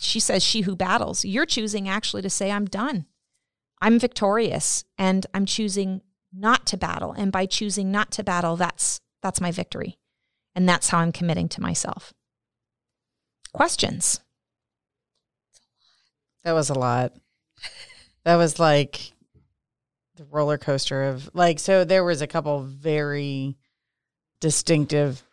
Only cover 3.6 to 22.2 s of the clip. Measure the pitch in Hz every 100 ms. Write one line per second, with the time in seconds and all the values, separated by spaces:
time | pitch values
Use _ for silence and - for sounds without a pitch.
3.6 | _ - 208 233 247 - 202 214 226 -
4.6 | - - - - 190 190 - 190 196 -
5.6 | 214 196 190 190 - _ _ 185 214 262
6.6 | - 185 170 - - - 196 190 190 -
7.6 | 208 196 190 202 - - 202 175 170 170
8.6 | 175 - - - _ _ 190 - 175 180
9.6 | 175 - 180 - _ _ _ _ _ 180
10.6 | 180 175 - 170 170 - 175 170 170 -
11.6 | - 170 - - - _ _ _ _ _
12.6 | _ _ _ _ _ _ _ _ - -
13.6 | 294 - - - - - _ _ _ _
14.6 | _ _ _ _ _ _ _ _ _ _
15.6 | _ _ _ _ _ _ _ _ 170 160
16.6 | 147 135 123 123 123 - _ _ _ _
17.6 | - - - - _ _ 170 170 165 160
18.6 | 165 147 139 - - _ _ _ _ _
19.6 | _ _ _ _ _ - 143 151 147 147
20.6 | - 135 - 135 135 131 139 175 175 147
21.6 | - 190 170 190 175 151